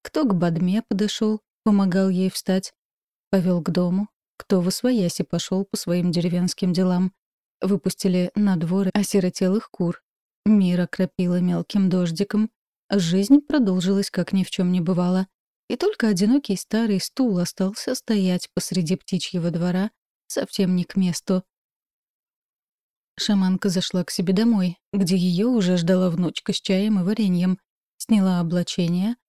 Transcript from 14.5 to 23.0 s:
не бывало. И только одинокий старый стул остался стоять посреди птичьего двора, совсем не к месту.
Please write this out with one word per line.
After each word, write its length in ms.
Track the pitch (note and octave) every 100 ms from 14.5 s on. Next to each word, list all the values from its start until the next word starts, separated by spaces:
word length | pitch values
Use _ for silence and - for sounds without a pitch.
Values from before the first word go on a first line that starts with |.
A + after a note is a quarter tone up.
| - F3+
не 100 | F3+
бывало. 460 | E3 F3+ F3+ F#3 F#3+ _ _ _ _
И 80 | -
только 320 | F#4+ G#4+ A3+
одинокий 480 | F#3 G#3 C#4 - F#3+
старый 420 | - A3 A3+ F#3+
стул 380 | - - B3+ F3+
остался 580 | F3 - F#3+ G#3 - B3+
стоять 540 | - G#3+ F#3 F3+ -
посреди 440 | - - F#3 D#3+ F#3
птичьего 520 | - F3+ - F3+ E3+
двора, 420 | E3 F3 F3+ G#3 _ _ _ _
совсем 480 | - F#3+ - F#3 F#3
не 80 |
к 140 | E3+ G3
месту. 460 | F3+ E3+ - F#3 - _ _ _ _ _ _ _ _ _ _ _ _ _ _ _